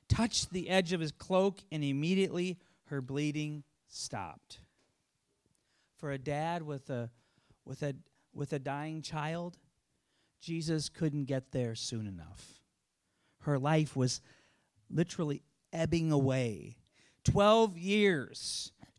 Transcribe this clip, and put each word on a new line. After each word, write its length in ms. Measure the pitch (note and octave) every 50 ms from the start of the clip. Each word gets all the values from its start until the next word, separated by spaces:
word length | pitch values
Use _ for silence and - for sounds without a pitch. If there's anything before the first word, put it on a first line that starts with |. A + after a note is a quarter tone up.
| _ -
touched 460 | - - A3+ A3+ - - - - F3
the 160 | F#3 - -
edge 240 | F#3 F#3+ F#3+ E3 F#3
of 80 | E3+
his 100 | D#3+ D3+
cloak, 480 | - - - - F#3+ F#3 F#3+ G3+ F#3+ - - - D#3
and 100 | D#3 C#3+
immediately 720 | C#3 C3+ C#3 D3+ E3 F#3+ F#3+ F#3+ D#3+ - F3 F3+ F#3 E3+ - _ _ _ _ _
her 160 | - D3 C#3
bleeding 640 | C3 B2+ C3+ C#3+ D3+ D3+ C#3+ D3+ D3+ D3+ D3+ D3+ C#3 _ _ _ _ _
stopped. 720 | - - - - - G#2+ F#2+ E2 C2+ - _ - - - - _ _ _ _ _ _ _ _ _ _ _ _ _ _ _ _ _ _ _ _ _ _ _ _ _ _ _
For 140 | - D3
a 60 | C#3 C3+
dad 460 | B2+ C#3+ C#3+ D3 D#3 E3 E3+ F3 D#3+
with 260 | D3+ C#3+ C3+ - -
a, 200 | C3+ A#2+ A#2 A#2 - _ _ _ _ _ _ _ _ _ _
with 180 | - C3+ - D3+
a, 120 | C#3+ C#3 - - _ _ _ _ _ -
with 200 | - C#3+ - D#3+
a 60 | C#3+
dying 420 | B2+ C#3+ C#3 C#3+ D3+ D#3 D#3+ D#3+
child, 560 | C#3+ - E3 D#3 D3 D#3 E3 E3+ F3 F3 F3 - _ _ _ _ _ _ _ _ _ _ _ _ _ _ _ _
Jesus 480 | - E3 E3 E3 D#3+ D#3+ D#3+ D#3 C#3+ -
couldn't 380 | - - E3+ D3+ C#3+ D3 C#3
get 260 | B2+ C#3 C3 B2+ _
there 240 | - C3 B2 A#2 A2+
soon 320 | - - - B2 A2+ A2 G2+
enough. 540 | F#2+ E2+ D#2+ D#2+ - - - - - - _ _ _ _ _ _ _ _ _ _ _ _ _ _ _ _
Her 180 | - D3+ D3 C3
life 340 | C3 D3 D#3+ D#3 D#3 C#3 - C3+
was 240 | B2+ B2+ - - - - - _ _ _ _ _ _ _ _ _ _ -
literally 520 | - D3 E3+ E3+ - - E3 D3 C#3+ C#3+ - _ _ _ _ _ -
ebbing 400 | E3 E3 D#3+ D#3+ E3+ D#3+ D#3+ D3+
away. 640 | C#3+ C3+ C3+ C3 C3 B2+ A#2 G#2 D#2 G1+ C#2+ A2+ - _ _ _ _ _ _ _ _ -
Twelve 520 | - - G3+ G3+ G#3 A3 A3+ A3+ G#3+ F3+ E3+
years, 920 | F3 F#3+ G3+ G#3+ G#3 G3 F3+ C#3+ A#2 - - - - - - - - - - _ - - _